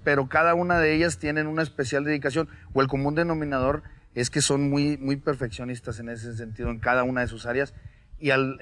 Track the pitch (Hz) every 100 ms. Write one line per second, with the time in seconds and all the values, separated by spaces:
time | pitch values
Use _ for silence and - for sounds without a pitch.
0 | - 139 131 156 165 170 175 175 156 156
1 | 170 - 151 151 156 156 156 - 135 143
2 | 147 147 139 139 156 - - 135 135 135
3 | 143 151 170 160 147 135 127 147 - -
4 | - - 123 151 139 139 143 143 143 147
5 | 135 139 151 135 127 110 123 120 127 107
6 | 117 117 117 113 113 107 120 113 120 127
7 | 127 127 120 113 120 123 139 - - -
8 | - - 147 135 131 135